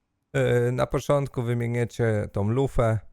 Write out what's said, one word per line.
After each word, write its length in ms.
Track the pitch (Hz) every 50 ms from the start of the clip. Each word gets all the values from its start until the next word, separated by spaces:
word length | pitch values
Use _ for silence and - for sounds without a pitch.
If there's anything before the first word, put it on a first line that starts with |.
| _ _ _ _ _ _ -
E, 380 | 135 127 123 120 123 120 123
na 160 | 127 127 127
początku 560 | - - 139 - - 147 143 139 - - 135 117
wymieniecie 840 | 120 123 120 120 120 120 120 120 - - - 120 113 107 104 104 -
tą 180 | - 104 101 107
lufę, 500 | 117 131 139 127 - - 117 113 113 107 - -